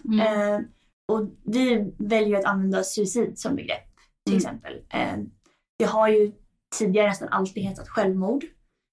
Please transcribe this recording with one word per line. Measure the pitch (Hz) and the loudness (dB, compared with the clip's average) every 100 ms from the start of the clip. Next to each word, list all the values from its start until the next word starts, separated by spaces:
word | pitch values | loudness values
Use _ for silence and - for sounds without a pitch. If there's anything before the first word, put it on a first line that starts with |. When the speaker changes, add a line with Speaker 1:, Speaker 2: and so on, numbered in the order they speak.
| - | -2
Speaker 1:
enkelt. | 214 | 2
Mm. | 220 208 208 208 | 2 2 0 0
Speaker 2:
Eh, | - - _ _ - | -4 -14 _ _ -4
och | 220 208 - | -2 -2 -8
vi | - 240 254 226 196 - | -4 0 2 2 0 -6
väljer | 208 220 208 202 | 0 2 2 2
att | 196 | 2
använda | 196 190 190 | 0 0 0
suicid | 190 - 196 240 214 - | -2 -2 -2 0 -2 -4
som | - 277 | -6 -6
begrepp, | - - - _ _ _ - | -4 -8 -10 _ _ _ 0
till | |
Speaker 1:
Mm. | 190 | 0
Speaker 2:
exempel. | 120 - - - - | 0 -6 -14 -16 -8
Eh, | 120 98 208 202 - _ _ _ _ | -4 -4 -4 -10 -14 _ _ _ _
det | 214 | 0
har | 214 220 | 4 4
ju | 214 208 - _ _ _ - | 6 4 0 _ _ _ -2
tidigare | 208 202 208 | 0 4 2
nästan | 196 - | 0 -2
alltid | 196 190 - | -2 -2 -4
hetat | 196 190 - | -6 -8 -6
självmord. | - 196 190 185 277 330 - _ _ _ | -2 0 0 0 -2 -4 -16 _ _ _